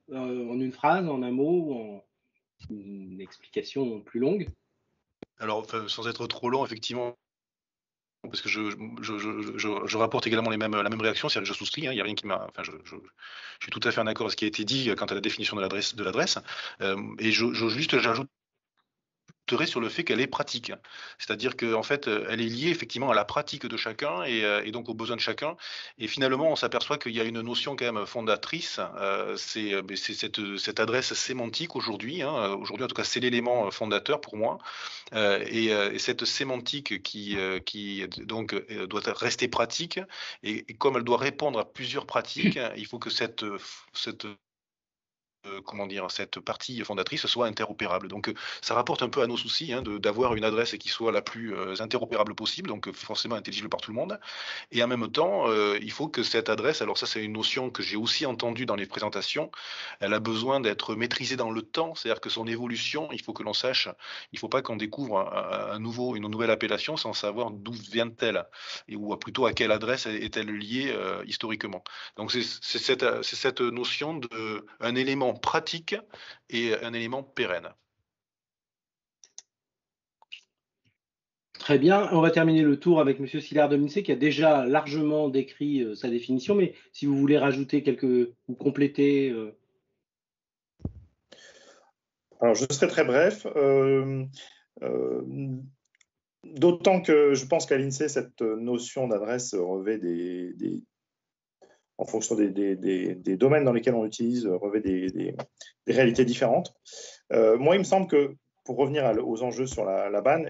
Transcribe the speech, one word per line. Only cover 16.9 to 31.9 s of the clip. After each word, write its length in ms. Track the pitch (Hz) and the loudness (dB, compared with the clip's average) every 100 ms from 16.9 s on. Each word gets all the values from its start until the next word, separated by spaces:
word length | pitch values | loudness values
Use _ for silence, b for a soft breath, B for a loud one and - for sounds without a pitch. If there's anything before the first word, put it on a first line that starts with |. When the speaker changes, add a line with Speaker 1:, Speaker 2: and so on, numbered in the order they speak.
| 98 107 107 | -2 -6 -2
Speaker 2:
et 140 | 110 | 0
je, 200 | 107 120 | 2 2
je, 160 | 120 113 | 0 0
juste, 300 | 110 160 135 | 0 2 2
j'ajoute 320 | 113 113 139 _ _ _ _ _ _ _ _ _ _ _ - 120 160 | 2 0 -4 _ _ _ _ _ _ _ _ _ _ _ -4 0 0
sur 140 | 123 | 0
le 100 | 110 | -2
fait 140 | - | -2
qu'elle 180 | 120 110 | 0 0
est 40 | 127 | 0
pratique. 460 | - - 120 - 98 B B B B | -2 -4 -6 -8 -12 B B B B
C'est-à-dire 360 | - 107 123 - | -6 -2 -2 -2
qu'en 280 | 120 110 | 0 0
fait, 240 | 110 143 117 | 0 -2 0
euh, 180 | 104 95 | -2 0
elle 100 | 113 | -2
est 80 | 113 | -2
liée 220 | 117 160 | 0 0
effectivement 400 | 165 113 120 131 | 0 -4 -4 2
à 20 | |
la 120 | 110 104 | 2 2
pratique 420 | 147 147 143 120 | -2 -4 -8 -6
de 100 | - | -6
chacun 460 | 113 110 143 175 | -6 -4 -4 -2
et, 200 | 165 117 | -2 0
euh, 200 | 104 104 107 | 2 2 0
et 60 | |
donc 180 | 113 117 | -6 -6
aux 60 | 120 | -6
besoins 220 | 117 117 | -4 -2
de 40 | |
chacun. 340 | - 107 147 170 B B B - | -2 -2 -4 -6 B B B -10
Et 80 | 113 | -6
finalement, 420 | - 135 131 156 | 0 2 4 2
on 60 | 147 | 2
s'aperçoit 420 | 120 120 - 147 | 0 -2 -2 -4
qu'il 140 | 120 | -2
y 100 | 113 | -2
a 20 | |
une 180 | 113 117 | -2 -2
notion 340 | 117 117 147 135 | -4 -4 -4 -2
quand 180 | 123 | -2
même 140 | 110 98 | -2 -4
fondatrice, 720 | 120 110 101 - 165 - - 92 98 | -4 0 0 0 -8 -6 -6 -6 -2
euh, 360 | 98 98 101 101 | -2 0 -2 -6
c'est, 380 | - 113 104 98 | -6 -6 -2 -2
euh, 80 | 95 | -4
c'est 200 | 98 - | -6 -6
cette, 440 | 101 110 107 101 98 | -6 -6 -4 -6 -4
cette 220 | 113 104 | -4 -2
adresse 340 | 110 117 123 | 0 0 0
sémantique 640 | - - 127 117 - 165 131 | -4 -4 -4 -4 -6 -6 -6
aujourd'hui, 480 | 117 | -6